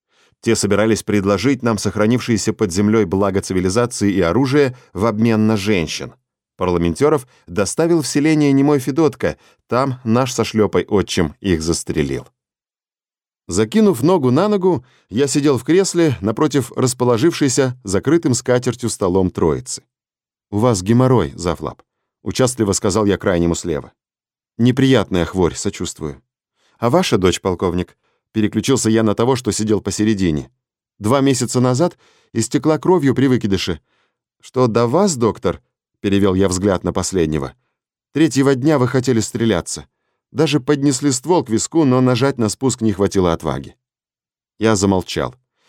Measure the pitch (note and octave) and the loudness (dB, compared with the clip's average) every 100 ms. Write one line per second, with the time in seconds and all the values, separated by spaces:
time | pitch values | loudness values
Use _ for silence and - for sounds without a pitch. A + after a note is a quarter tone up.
0 | _ _ _ _ A#2+ A2 G2+ G2+ A2 G#2 | _ _ _ _ -2 0 0 0 2 0
1 | - G#2 G2 G2+ A#2 C3 A#2+ G#2+ G#2+ G#2 | 0 -2 0 0 0 0 -2 -2 -2 0
2 | G#2+ B2 - G#2+ - - G#2 E2+ G#2 A2+ | 0 0 0 -2 -2 -2 -2 0 2 2
3 | G2 F#2+ G2+ F#2+ - F#2 F#2 G2+ A#2+ - | 0 0 0 -2 -2 -2 0 0 -2 0
4 | G2+ F#2+ E2+ G#2+ C3+ D3 C3+ B2+ _ F#2 | 0 2 2 2 2 2 0 -2 _ -4
5 | A2+ G#2+ A#2 A2 G#2+ A2 G2 G2+ D#2 - | -2 0 2 2 2 0 0 0 -2 -6
6 | B1+ - _ _ _ - F#2 F2 E2+ E2 | -12 -16 _ _ _ -6 -2 0 0 0
7 | D3 D3+ B2+ _ - F2 G2 - E3 E3+ | 0 0 -4 _ -8 -4 -2 0 0 0
8 | C#3 D3 D3+ D3+ D3 C#3 C#3+ D3 C3 C#3 | 0 0 2 2 2 2 2 2 0 0
9 | D#3 - F2+ - _ _ - A#2 C3+ B2+ | 0 0 -4 -6 _ _ -4 -2 -2 -4
10 | A2 A#2 C3 - G#2+ A2 G2+ F2+ - G2+ | 0 0 0 -2 -2 0 0 0 0 0
11 | F2 - D#2 - G2 E2 D#2+ D2+ - D#2 | 0 -2 -4 -4 -2 -2 0 -4 -4 -4
12 | C#2+ C2 - _ _ _ _ _ _ _ | -4 -4 -10 _ _ _ _ _ _ _
13 | _ _ _ _ - F2 A2 G#3+ G#3+ B2+ | _ _ _ _ -6 -2 0 2 2 4
14 | D3 F#3 B2+ C3 G#3 G#3 F#3 D3+ - _ | 2 2 2 2 2 0 0 -2 -4 _
15 | - G2+ C#3 D3 C#3+ B2 C#3 F3 F#3 E3+ | -8 -2 0 2 2 0 2 0 2 2
16 | E3 A2 F#2+ A2 D#3 D3 B2 - B2+ - | 0 0 -2 0 0 0 -2 -2 -2 0
17 | B2 A#2 D#3+ - C#3+ C3+ C3 B2+ G2+ F#2+ | 0 2 2 2 0 2 0 -2 -4 -2
18 | C3 E3+ E3 A#2+ - B2 B2 A2+ A2+ - | 2 2 2 -2 0 0 0 -4 -6 -4
19 | G2 F#2+ F2+ - E2+ C2+ B1+ - - _ | 0 0 0 0 0 0 -6 -14 -16 _
20 | _ _ _ _ _ G#2 B2 G2+ F2+ A#2 | _ _ _ _ _ 0 0 2 2 2
21 | B2+ B2 D2 - E2+ D#2 D2 - _ _ | 4 2 0 -4 -6 -4 -6 -12 _ _
22 | _ _ - G2 B2+ B2+ G#2 F#2+ G#2+ G2+ | _ _ -8 -2 -2 0 -2 0 0 0
23 | G2+ F2+ G#2 F2 E2+ D#2+ F2 D2 C#2 _ | 0 0 0 0 0 -2 -4 -8 -8 _
24 | _ _ _ _ _ - A#2+ B2+ C3+ B2 | _ _ _ _ _ 0 0 2 4 2
25 | F#2+ F#2 E2 F#2 E2+ - G2+ - F2 - | 2 -2 -2 0 0 -2 -8 -8 -10 -10
26 | D#2 C2+ _ _ _ _ _ _ A#2 D#3 | -12 -12 _ _ _ _ _ _ 0 0
27 | F#3+ G#2+ F2+ F2 G2 F2+ F#2+ F2 F2 _ | 2 2 2 0 -2 -2 -2 -2 -6 _
28 | _ _ _ A2 G#2+ A2 A#2 C3 A2 A2 | _ _ _ -2 -2 0 0 0 2 2
29 | A2 G2+ A#2+ B2+ G#2+ - A2 G#2 G2+ F#2+ | 2 0 0 0 -2 -2 0 0 -2 -2
30 | G#2+ G#2 F2+ D2 B1+ _ _ _ _ - | 0 0 0 -2 -6 _ _ _ _ -8
31 | G#2+ C#3 C#3 B2+ A#2+ B2+ B2+ B2+ F3+ - | 0 2 2 0 -2 0 0 2 0 -4
32 | _ _ _ A#2 A2+ D3 D3 D3+ D#3 F#3 | _ _ _ -6 -4 -2 0 0 2 2
33 | C#3 A#2+ C3 B2+ G#2+ F#2+ - E2 _ _ | 2 2 2 2 0 -2 -2 -8 _ _
34 | _ _ _ _ - B2+ B2+ A2 A#2+ D3+ | _ _ _ _ -8 0 0 2 2 2
35 | G3+ C#3 A2+ F2+ F#2 E2 _ _ _ _ | 0 0 -2 0 -4 -6 _ _ _ _
36 | G#2 G2 G2 F#2 F#2+ F#2 G2+ F2+ F2+ F#2 | -2 2 2 2 0 0 0 0 -2 -4
37 | F#2 F#2+ E2 D2+ C2+ - _ _ _ _ | -2 0 0 -2 -6 -12 _ _ _ _
38 | _ C#3+ D#3 C3 C#3 C3+ C#3 D3 B2 C3 | _ -2 0 2 2 2 2 2 2 0
39 | B2+ A2+ - A2 A2+ F2+ - - C#2+ _ | 0 0 -2 -2 0 0 -4 -10 -14 _
40 | _ _ _ A2+ D#3 C#3+ B2+ D3 C#3+ C3 | _ _ _ -2 0 0 0 0 0 0
41 | C#3+ B2+ D3 F3 A#2+ A2 - E3 C#3+ B2+ | 0 -2 0 -2 0 -2 -2 0 2 4
42 | B2+ B2 C#3 C3 G#2+ - C3 - A2+ F#2+ | 2 2 0 0 -4 -2 -4 -2 -2 0
43 | G2 G2 F2+ E2 D#2 C2+ C2 - _ _ | 0 2 0 0 -2 -6 -8 -18 _ _
44 | _ _ _ _ _ - A2 G#2 G2 F#2+ | _ _ _ _ _ -4 0 2 2 0
45 | - D#2+ C2 - _ _ | -2 -6 -6 -8 _ _